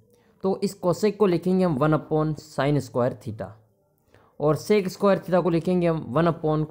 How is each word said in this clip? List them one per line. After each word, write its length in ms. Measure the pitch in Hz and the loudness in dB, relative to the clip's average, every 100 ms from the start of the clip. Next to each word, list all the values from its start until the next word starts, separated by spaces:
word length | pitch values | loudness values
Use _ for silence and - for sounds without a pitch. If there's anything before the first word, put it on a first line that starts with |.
| _ _ _ _ | _ _ _ _
तो 160 | 190 190 | -4 -2
इस 160 | 202 - | -4 -2
cosec 340 | 180 170 214 208 | -2 0 0 2
को 80 | 208 | 2
लिखेंगे 360 | 170 180 185 185 | 2 0 2 2
हम 100 | 135 | 2
वन 180 | 151 | 2
upon 400 | 156 151 156 156 147 | 2 0 -2 -2 -4
sine 400 | - - 139 147 | -8 -2 0 0
स्क्वायर 380 | - 127 123 117 | -2 -2 -2 -2
theta 280 | - 107 92 - _ _ _ _ _ _ _ - | -12 -10 -12 -16 _ _ _ _ _ _ _ -4
और 180 | 147 147 | 0 0
sec 300 | - 214 185 | 2 0 0
स्क्वायर 300 | - 202 190 | 0 2 2
theta 240 | - 180 | 2 0
को 60 | 170 | 2
लिखेंगे 380 | 170 170 180 170 | 0 0 0 2
हम 180 | 160 - | 0 -2
वन 180 | 123 170 | 0 0
upon 380 | 165 156 156 151 | 0 -2 -2 -2